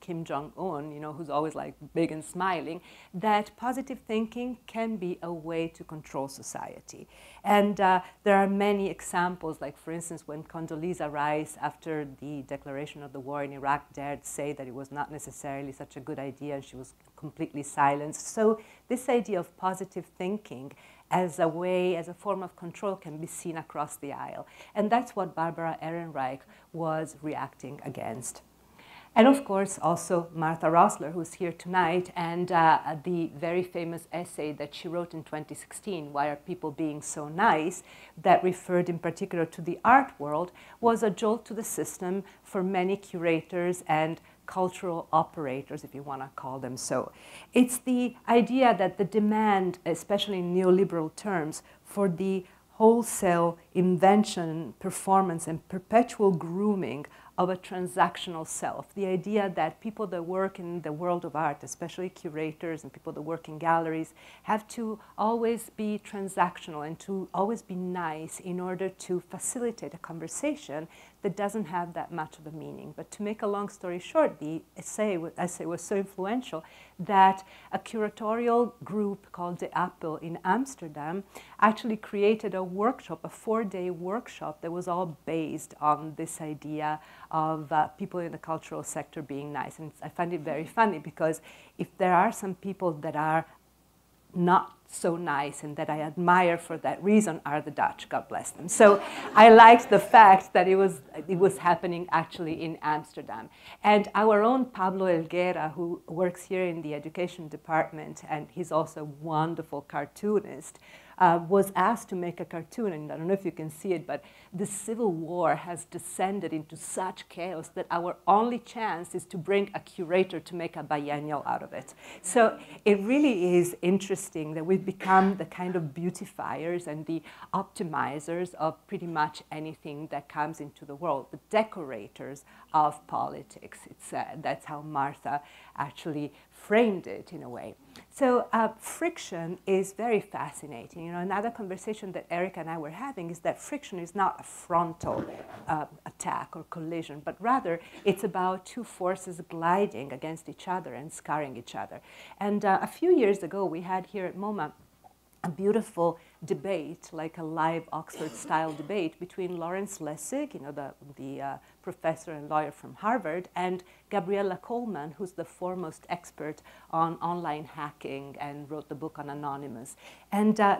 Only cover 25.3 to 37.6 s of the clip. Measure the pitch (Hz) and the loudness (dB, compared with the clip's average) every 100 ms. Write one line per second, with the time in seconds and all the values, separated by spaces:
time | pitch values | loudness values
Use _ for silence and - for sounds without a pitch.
25.3 | 165 165 165 165 - 160 170 165 147 131 | -4 -4 -2 -4 -4 -6 -8 -8 -6 -6
26.3 | 135 - - _ 160 160 156 156 - 156 | -8 -14 -20 _ -6 -2 -2 -6 -8 -6
27.3 | 131 139 - 127 143 143 - - 117 117 | -6 -8 -10 -16 -12 -12 -8 -8 -8 -10
28.3 | - - _ _ - - - - 220 247 | -14 -20 _ _ -20 -20 -20 2 8 8
29.3 | 277 - 196 196 - 156 170 - 175 170 | 8 2 -2 -2 0 0 0 0 -2 -2
30.3 | 160 160 160 160 170 202 - 151 175 160 | -2 -2 2 6 8 6 4 -6 -6 -8
31.3 | - 170 165 180 185 165 180 180 185 170 | -6 -6 -6 -2 2 2 2 -2 -4 -4
32.3 | 170 175 170 160 160 151 156 180 170 160 | -2 2 6 6 6 2 -6 -4 -2 -4
33.3 | 147 165 180 180 180 170 165 - 165 175 | -4 -2 -2 -2 -6 -6 -8 -8 -10 -8
34.3 | - 156 143 147 - 180 175 170 160 - | -8 -8 -6 -10 -10 -8 -6 -6 -10 -10
35.3 | 151 147 147 - - 214 170 147 143 147 | -10 -10 -14 -16 -12 -8 -8 -6 -2 -2
36.3 | 143 - 175 156 143 156 147 - 156 147 | -4 -8 -8 -6 -4 -4 -6 -10 -10 -6
37.3 | 160 220 160 | 2 4 4